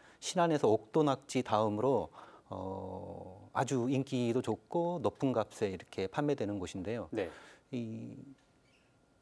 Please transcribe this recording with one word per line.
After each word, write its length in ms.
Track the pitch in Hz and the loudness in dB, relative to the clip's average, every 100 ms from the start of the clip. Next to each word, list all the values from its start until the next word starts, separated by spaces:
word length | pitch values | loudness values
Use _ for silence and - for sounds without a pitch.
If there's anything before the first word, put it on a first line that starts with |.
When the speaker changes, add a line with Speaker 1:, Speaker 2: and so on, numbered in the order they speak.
| - - | -20 -12
Speaker 1:
신안에서 480 | - 185 170 151 117 | -4 2 4 6 6
옥도 340 | 107 - 165 | 4 4 4
낙지 400 | 151 131 - 131 | 4 2 0 -2
다음으로, 640 | 123 110 110 104 123 127 82 - - - - | 2 2 4 2 2 2 0 -8 -20 -20 -12
어... 1000 | 98 95 95 95 92 92 92 92 92 104 | -8 -6 -6 -8 -10 -10 -12 -14 -16 -6
아주 360 | - 131 135 120 | -2 0 2 2
인기도 500 | 135 131 131 120 123 | 0 0 0 2 2
좋고 600 | 120 107 - 175 170 175 | 0 -2 -2 -2 0 0
높은 300 | - - 139 | -2 0 0
값에 360 | 120 104 - 104 | 2 -2 -2 -2
이렇게 380 | 92 - - 95 | -2 -8 -4 -2
판매되는 520 | - 147 139 101 101 | 0 0 0 -2 -4
곳인데요. 500 | 90 98 90 117 87 | -6 -6 -6 -6 -4
Speaker 2:
네. 180 | 110 87 - - - _ | -4 -4 -6 -18 -20 _
Speaker 1:
이 440 | 127 117 113 117 117 131 - _ _ _ _ _ _ _ _ | -8 -6 -8 -10 -14 -18 -20 _ _ _ _ _ _ _ _